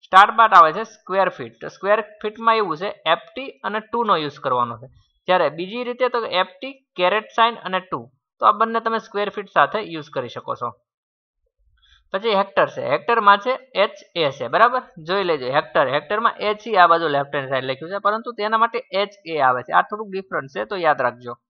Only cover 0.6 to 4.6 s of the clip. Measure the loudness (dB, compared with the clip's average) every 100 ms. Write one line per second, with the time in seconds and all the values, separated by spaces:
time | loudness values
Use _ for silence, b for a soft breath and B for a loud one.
0.6 | 6 2 -10 -14 -4 0 0 -2 -14 _
1.6 | -16 -8 0 0 -2 -10 -10 -2 0 2
2.6 | 0 -4 -6 -4 0 0 -2 -14 -14 _
3.6 | -8 -8 -6 -4 0 0 0 -6 -2 -2